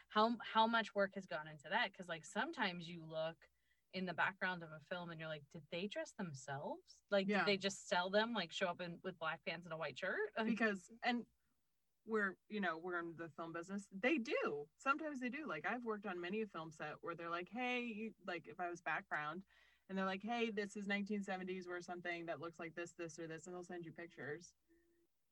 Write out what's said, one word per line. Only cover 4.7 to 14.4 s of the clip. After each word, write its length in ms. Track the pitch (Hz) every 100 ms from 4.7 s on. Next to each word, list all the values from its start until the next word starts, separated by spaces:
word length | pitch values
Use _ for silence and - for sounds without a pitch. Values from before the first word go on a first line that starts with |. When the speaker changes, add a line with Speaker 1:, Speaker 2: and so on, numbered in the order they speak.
Speaker 1:
a 80 | 156 -
film 220 | 180 170
and 80 | 160
you're 100 | 160
like, 140 | 156 143
"Did 140 | 170 -
they 160 | 175 208
dress 240 | 320 311
themselves? 880 | - 180 135 - 139 185 349 - - _
Like, 160 | 202 196
Speaker 2:
Yeah. 120 | 202
Speaker 1:
did 60 | 180
they 100 | 190
just 320 | 196 - -
sell 200 | 180 185
them, 240 | 208 220
like, 200 | 226 170
show 160 | - 185
up 120 | 175
in, 200 | 175 170
with 160 | 190 185
black 260 | 160 165
pants 220 | - 165 170
and 60 |
a 20 | 160
white 220 | 151 135
shirt?" 340 | 185 247 427
<laughs> 40 | -
Like 80 | 226
Speaker 2:
Because, 460 | 220 226 190 - 226
and 240 | 233 240 - _ _ _ _ _ _ _ 220
we're, 300 | 220 196 180 _
you 120 | 208
know, 160 | 180 160
we're 200 | 180 175
in 160 | 170 160
the 100 | 165
film 240 | - 165
business. 340 | 170 175 202 -
They 240 | 196 247 320
do. 500 | 233 480